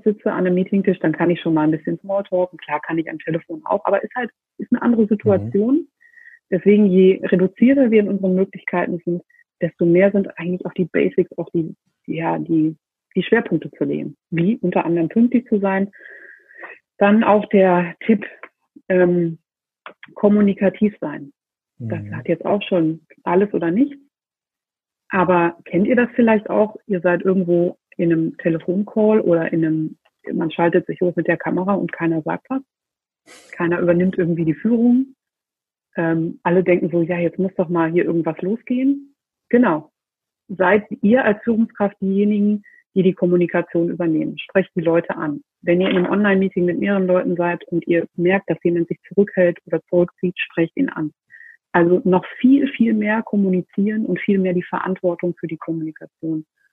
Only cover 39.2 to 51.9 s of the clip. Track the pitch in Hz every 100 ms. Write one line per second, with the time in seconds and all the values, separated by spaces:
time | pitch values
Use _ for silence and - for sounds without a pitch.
39.2 | _ _ - 240 240 160 - _ _ _
40.2 | _ _ - 180 180 208 - - 202 247
41.2 | 240 208 - 220 226 - 202 - 190 196
42.2 | 208 208 208 208 - _ _ 196 185 -
43.2 | 175 180 170 175 175 170 170 170 170 156
44.2 | 156 156 - 196 185 - 165 165 170 -
45.2 | 160 147 - _ - 175 190 190 180 202
46.2 | 208 190 190 190 175 170 202 202 185 180
47.2 | 180 170 175 175 - 170 - 170 - -
48.2 | 175 190 - 165 175 170 165 - - 180
49.2 | 202 - 180 170 - 160 - 180 175 _
50.2 | 185 - - - 165 - - - 151 -
51.2 | _ - - - _ 170 170